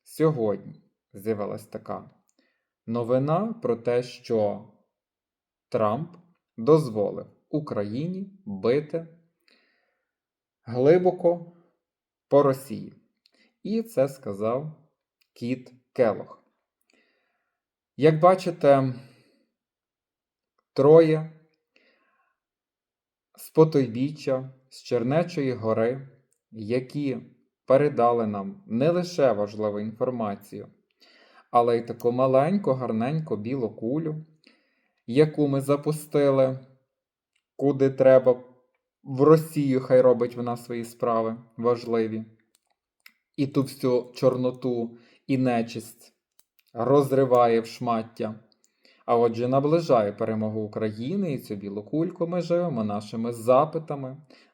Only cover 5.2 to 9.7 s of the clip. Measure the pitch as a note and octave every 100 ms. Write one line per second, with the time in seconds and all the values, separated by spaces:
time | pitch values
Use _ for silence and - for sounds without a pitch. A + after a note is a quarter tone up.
5.2 | _ _ _ _ _ A#2 G#2+ A#2+ E3 -
6.2 | _ _ _ - A#2 D#3 C3+ G#2+ G2+ F2+
7.2 | - _ _ D#3 D3+ A2 G#2 A#2 E3+ F#3
8.2 | G3 - - G2 E3 C#3+ D3+ E3 E3 -
9.2 | _ _ _ _ _